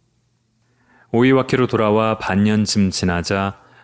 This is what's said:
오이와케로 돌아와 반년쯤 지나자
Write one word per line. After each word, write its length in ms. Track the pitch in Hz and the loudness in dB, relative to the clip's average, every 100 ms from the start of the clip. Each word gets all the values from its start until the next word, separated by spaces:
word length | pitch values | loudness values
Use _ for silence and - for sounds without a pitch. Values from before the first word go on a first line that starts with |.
| _ _ _ _ _ _ _ _ _ _ _ | _ _ _ _ _ _ _ _ _ _ _
오이와케로 560 | 117 127 131 127 127 123 | 2 4 2 2 0 0
돌아와 500 | 113 107 107 110 110 | 0 0 0 0 -2
반년쯤 720 | - 95 104 107 104 107 95 | -2 0 2 0 0 0 -2
지나자 720 | - 90 87 90 98 98 - _ _ | -2 -2 -2 -2 -2 -4 -8 _ _